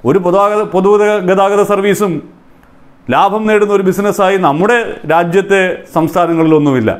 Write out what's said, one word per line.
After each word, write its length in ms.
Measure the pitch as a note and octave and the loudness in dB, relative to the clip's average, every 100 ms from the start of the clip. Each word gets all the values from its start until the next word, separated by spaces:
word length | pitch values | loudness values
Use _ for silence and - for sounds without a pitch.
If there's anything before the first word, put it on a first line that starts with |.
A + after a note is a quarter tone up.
ഒരു 140 | A#2 F#3 | 0 0
പൊതുഗതാഗത, 440 | F3+ F#3 G3+ G#3 G#3 | 2 2 0 0 -2
പൊതുഗതാഗത 880 | F3+ G3 G#3 G#3 G#3 F3+ G3 G3 G3+ | 0 2 2 2 0 0 2 2 0
സർവീസും 500 | F#3+ G3+ G3+ F#3+ G3+ D#3 - - - - - - - - - | 0 0 0 0 -2 -4 -10 -20 -20 -20 -20 -20 -20 -18 -2
ലാഭം 360 | C3+ G3 G#3+ G#3+ | 0 0 0 0
നേടുന്ന 260 | G#3+ G#3 | 0 2
ഒരു 100 | G3+ | 0
ബിസിനസ്സായി 540 | F#3+ F#3 G3+ G3 F#3+ G3 | 0 -2 -2 0 0 2
നമ്മുടെ 420 | E3 C#3+ G3+ A#3+ A3 - D3+ | 0 0 0 0 -2 -10 -2
രാജ്യത്തെ 680 | D#3+ F3 F#3+ F#3+ G3 F#3 - - | 0 2 -2 0 0 0 -4 -6
സംസ്ഥാനങ്ങളിലൊന്നുമില്ല. 960 | E3 D#3+ F3+ E3+ E3 D#3+ D#3 D3 C3 A2 | -4 -2 0 0 0 2 2 2 0 0